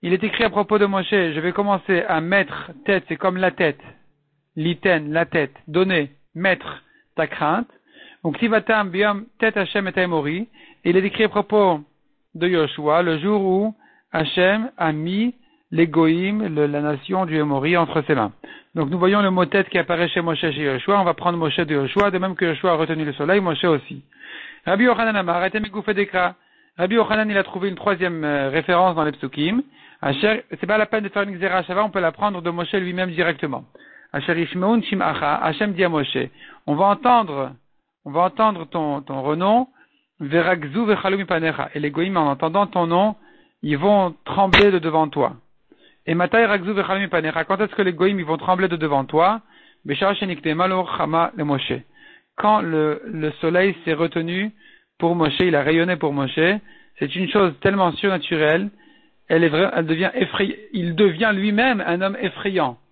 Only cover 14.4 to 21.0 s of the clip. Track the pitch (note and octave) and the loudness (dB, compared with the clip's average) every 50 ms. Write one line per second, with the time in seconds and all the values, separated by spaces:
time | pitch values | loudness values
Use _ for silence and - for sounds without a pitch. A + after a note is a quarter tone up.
14.4 | F3+ F#3 G3+ A3 A3 B3+ - - F3 D#3+ D#3 D3+ D#3 E3+ F#3 G3+ A3+ B3 A#3+ _ | 2 4 4 2 -2 -6 -6 -4 -2 -2 -2 -2 -4 -4 -2 -2 -2 -2 -4 _
15.4 | _ _ _ _ _ _ - D#3+ E3+ E3 D3 D#3+ E3 D#3+ D#3+ E3+ F#3 F#3+ G#3 G#3+ | _ _ _ _ _ _ 2 2 2 2 4 4 4 4 4 2 0 -2 -2 -2
16.4 | G#3+ G3 D#3 D3 D3 D3 D3 D3 D3 D3 D3+ C#3 - - F#3+ F#3 F#3+ E3+ D#3 D#3 | -2 -2 0 0 0 0 0 -2 -2 -2 -2 -4 -4 -4 -2 -2 -2 0 0 0
17.4 | D3+ D3 C#3+ C#3 C3 D#3 F3 F3 E3+ D3+ - E3 C#3+ - D#3 C3+ A2 G2+ - _ | 0 0 0 0 0 2 2 2 2 2 0 -4 0 0 0 0 0 -2 -4 _
18.4 | - - - - - _ _ E3 D#3 C#3 D#3+ F3+ E3+ F#3 G3+ G#3 G3+ G3 F#3 F3+ | -20 -20 -20 -20 -20 _ _ -4 -4 -2 0 2 2 2 4 4 2 2 2 2
19.4 | F3+ F3 - G3+ F#3+ - - F#3 D#3+ - F3 E3 F3 E3+ - F#3 E3+ E3 D#3+ C#3+ | 0 2 2 0 0 2 0 -2 0 0 0 0 0 0 0 -2 -2 -2 -2 -2
20.4 | - E3 C#3+ C3+ D3+ C#3+ C3+ B2+ - - G3 G3+ | -2 -4 -2 -2 -2 -2 -2 -2 0 0 2 2